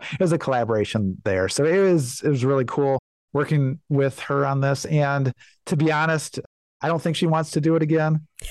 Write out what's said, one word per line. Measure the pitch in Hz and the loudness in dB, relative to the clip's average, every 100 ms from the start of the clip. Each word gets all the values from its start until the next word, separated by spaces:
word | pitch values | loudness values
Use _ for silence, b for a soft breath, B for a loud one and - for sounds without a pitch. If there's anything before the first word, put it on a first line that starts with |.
| B | B
it | B | B
was | 185 | 0
a | 165 | 0
collaboration | - 127 113 110 104 110 98 92 | 0 -2 0 0 0 0 -2 -2
there. | 107 92 92 | -2 0 0
So | - 151 | 0 0
it | 185 | 2
was, | 190 170 123 - | 4 2 0 -4
it | 151 | -2
was | 139 131 | 0 0
really | 135 123 | 0 0
cool | - 139 135 - _ _ | 0 0 -2 -4 _ _
working | 143 143 151 135 151 - | -4 0 0 0 -2 -2
with | 143 135 - | 0 0 -2
her | - 139 139 | -4 -2 0
on | 139 | 0
this. | 139 135 - | 0 0 0
And | 151 143 139 131 - b b - | 0 2 0 -2 -4 b b -4
to | 156 | 0
be | 156 | 2
honest, | 151 160 160 - - - _ _ _ | 2 0 0 -4 -12 -14 _ _ _
I | 139 | -4
don't | 165 | -2
think | 170 151 | -2 0
she | 170 | 2
wants | 160 156 | 2 0
to | 160 | 0
do | 156 165 | 2 2
it | |
again. | 156 160 156 156 - - - | 2 2 2 0 -4 -14 -14